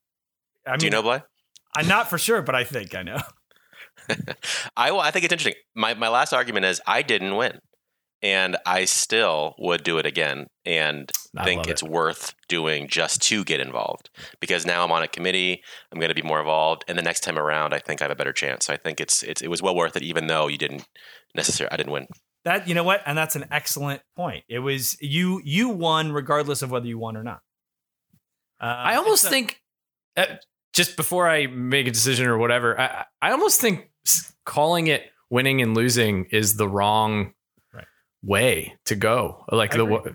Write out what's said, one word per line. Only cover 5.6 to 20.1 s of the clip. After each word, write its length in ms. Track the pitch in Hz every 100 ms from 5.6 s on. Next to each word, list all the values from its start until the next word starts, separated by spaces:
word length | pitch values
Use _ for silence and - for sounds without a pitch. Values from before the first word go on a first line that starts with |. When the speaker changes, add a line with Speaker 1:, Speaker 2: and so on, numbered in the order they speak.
| _ 113
Speaker 2:
My, 180 | 110
my 140 | 113 113
last 240 | 120 151
argument 340 | 131 123 104 92
is 160 | 87 -
I 140 | 107
didn't 340 | 147 107 95 98
win. 240 | 120 - _ _ _ _ _ _
And 320 | 101 95 92 90
I 200 | - 92
still 720 | 95 - - 113 104 78 76 -
would 240 | 92 85
do 160 | 90 82
it 80 | 78
again 400 | 73 76 69 69 _
and 460 | - 85 76 76 69 - - -
Speaker 3:
I 60 |
Speaker 2:
think 200 | 92 90
Speaker 3:
love 60 | 82
Speaker 2:
it's 120 | 80
Speaker 3:
it. 60 | 80
Speaker 2:
worth 460 | 82 80 80 - - -
doing 380 | 87 78 76 71
just 340 | 82 82 -
to 200 | - 110
get 160 | 95 76
involved, 520 | 65 62 52 - - - - -
because 260 | - 90
now 200 | 87 87
I'm 80 | 87
on 100 | 82
a 60 | 80
committee. 520 | - 90 92 90 90 - - -
I'm 80 | 82
gonna 160 | 82
be 80 | 80
more 160 | 78 78
involved. 460 | 78 78 78 80 -
And 100 | 87
the 60 |
next 220 | 85 85
time 120 | - 80
around, 380 | 76 76 76
I 60 | 71
think 200 | - 76
I 40 |
have 80 | 71
a 20 |
better 180 | 71 69
chance. 340 | 69 69 64 -
So 60 |
I 20 | 71
think 240 | 82 76
it's, 240 | 73 -
it's, 180 | - -
it 60 | 82
was 120 | 85
well 140 | 95
worth 220 | 87 82 85
it, 80 |
even 240 | 76